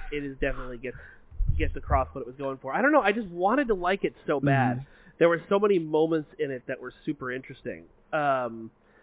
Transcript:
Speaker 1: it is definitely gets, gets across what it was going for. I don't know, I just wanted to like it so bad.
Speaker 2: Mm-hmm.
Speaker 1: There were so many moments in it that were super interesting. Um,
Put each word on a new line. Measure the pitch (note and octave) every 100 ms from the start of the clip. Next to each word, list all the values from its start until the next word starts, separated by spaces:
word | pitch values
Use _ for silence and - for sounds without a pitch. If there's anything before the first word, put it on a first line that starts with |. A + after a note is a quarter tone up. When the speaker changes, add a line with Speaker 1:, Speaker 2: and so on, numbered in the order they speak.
| -
Speaker 1:
it | D3
is | C#3+ C3+
definitely | C#3+ C3 B2+ A#2+
gets, | B2 - - - - - - -
gets | D3+ C#3+
across | - C#3 B2+
what | C#3
it | A#2+
was | C3
going | C3+ C3+
for. | C3
I | D3+
don't | C4
know, | D4+
I | G#3+
just | A3 G3
wanted | E3+ F#3 C4 B3
to | G3
like | F3 G3
it | D3+ - -
so | D3
bad. | C#3 C3+ B2+ B2
Speaker 2:
Mm-hmm. | C3+ - - -
Speaker 1:
There | E3+
were | E3 -
so | G3+
many | G#3 F#3+
moments | D#3 D#3 D#3+ E3 D3 -
in | D3
it | C3 -
that | B2+
were | B2 - -
super | D3 B2+
interesting. | B2+ - C3+ A#2+ E2+ E2+ _ _
Um, | D#3 C#3+ C3+ B2 A2+ A2+ - _ _